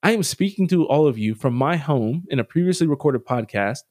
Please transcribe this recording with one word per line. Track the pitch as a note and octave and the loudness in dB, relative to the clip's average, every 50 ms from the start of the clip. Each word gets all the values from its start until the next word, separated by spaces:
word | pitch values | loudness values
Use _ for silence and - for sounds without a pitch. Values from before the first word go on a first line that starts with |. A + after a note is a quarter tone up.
| - | 2
I | G3 | 2
am | A3+ A3 F3+ | 2 2 0
speaking | - - - F#3 G3 F#3+ - F#3 E3+ | -4 -2 -2 -2 -2 0 0 0 2
to | F#3 F3 D#3 | 2 0 2
all | - C3+ D3 D#3 | 2 2 4 4
of | D3 B2 A2 | 2 2 0
you | G#2+ G#2+ A2 | -2 -4 -4
from | - - C3 A#2+ | -2 -2 -2 0
my | B2 C3 D3 F3 | 0 0 0 0
home | E3+ C#3+ D3 D3+ B2+ A2 A2 C3 E3+ F3 - | -2 -2 0 0 0 0 0 -2 -4 -6 -4
in | - C3+ | -4 -4
a | A#2 | -4
previously | _ - E3 F3 F3+ F3+ F3+ E3+ D#3+ | _ -2 0 0 0 0 0 0 0
recorded | D3 C3+ - D3+ C3 A#2+ - | 0 0 0 0 0 0 -2
podcast | - B2+ B2 A2 - - G#2 G2+ G2+ B2+ - - _ | -2 -4 -4 -4 -4 -4 -2 -2 -2 -4 -6 -10 _